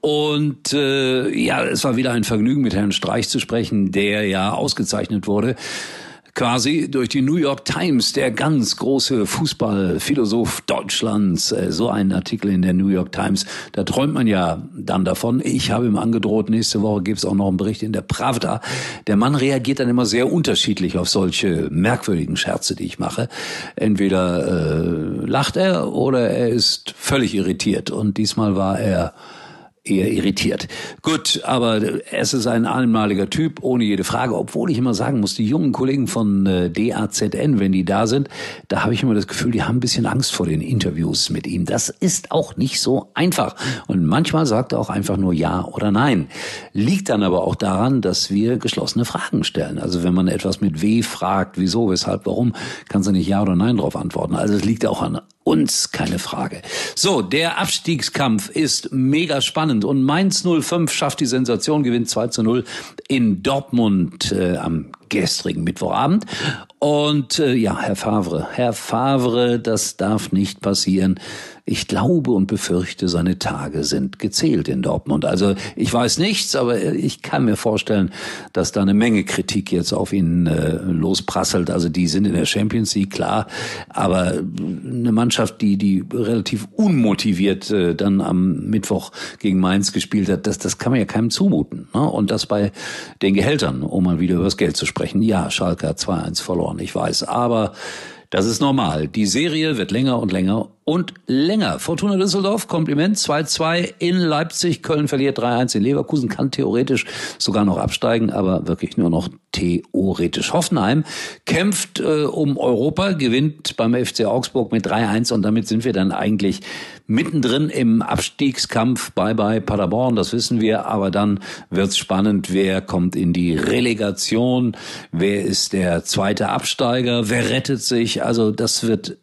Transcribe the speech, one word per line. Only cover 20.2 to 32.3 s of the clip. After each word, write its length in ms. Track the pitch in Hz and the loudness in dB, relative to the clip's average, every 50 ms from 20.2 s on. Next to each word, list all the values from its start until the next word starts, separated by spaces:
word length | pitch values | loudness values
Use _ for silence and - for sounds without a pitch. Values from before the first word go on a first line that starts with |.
| 123 - | 2 2
unterschiedlich 680 | - 175 156 - 104 - - - 101 - 92 85 85 90 | 2 2 2 2 2 2 2 0 0 0 0 0 0 -2
auf 100 | 87 - | -2 0
solche 580 | - 101 95 90 82 - - 98 85 80 73 71 | 2 2 2 2 0 0 0 0 0 0 -2 -2
merkwürdigen 680 | 71 80 92 110 120 117 - - 98 85 78 - 85 | 0 0 2 2 2 0 0 -2 0 0 0 -2 -2
Scherze, 400 | 82 - - - - - - - | -4 -2 -2 -2 -4 -2 -4 -4
die 80 | - - | -4 -6
ich 160 | - - - | -10 -6 -6
mache. 280 | - - - - 117 - - - - - - - - - - | -6 -6 -4 -4 -6 -6 -6 -10 -10 -10 -10 -10 -12 -12 -6
Entweder, 720 | - - 110 104 95 101 98 95 92 90 87 87 87 - | -2 0 2 2 2 2 2 2 2 2 2 0 0 0
äh, 800 | - 90 85 80 78 76 80 85 87 85 80 78 80 - - - | 0 0 0 0 0 0 0 0 0 -2 -2 -4 -4 -4 -4 -2
lacht 300 | - 98 135 139 - - | 0 0 0 0 0 0
er 360 | 165 185 190 180 - - - | 0 2 2 2 0 0 -2
oder 380 | - - - 139 131 127 120 101 | -2 0 0 2 2 2 2 2
er 200 | 92 - 123 117 | 2 2 2 2
ist 440 | 117 120 - - - - - - - | 2 2 2 0 -2 -2 -8 -14 -14
völlig 380 | - - - 139 139 123 98 107 | -8 -4 -2 0 2 2 2 0
irritiert. 560 | 101 92 90 92 92 - 104 95 - - - | 0 0 0 -2 0 0 0 0 0 -2 -4
Und 280 | - 95 107 107 95 - | -4 0 0 0 0 0
diesmal 360 | 107 107 - - 110 104 95 | -2 0 0 0 0 2 2
war 240 | 95 95 95 98 92 | 2 2 0 0 0
er 360 | 101 95 95 87 85 80 - - - - - - - - - - - - _ _ _ - | 0 0 0 0 0 -2 -6 -12 -20 -20 -20 -20 -20 -20 -20 -20 -20 -20 _ _ _ -2
eher 220 | - 95 92 107 | 0 2 2 2
irritiert. 560 | - - - 101 95 - - - - - - - - - - - - - | 0 0 0 0 0 0 0 -2 -2 -2 -6 -10 -10 -12 -12 -14 -14 -6
Gut, 400 | - 151 160 156 - - - 156 - | -4 -2 -2 -2 0 -2 -2 -2 0
aber 360 | - 139 127 120 117 113 107 107 - - - - - | -2 0 2 2 2 2 2 0 0 -2 -4 -6 -6
es 240 | - - 110 - | -4 -2 -2 0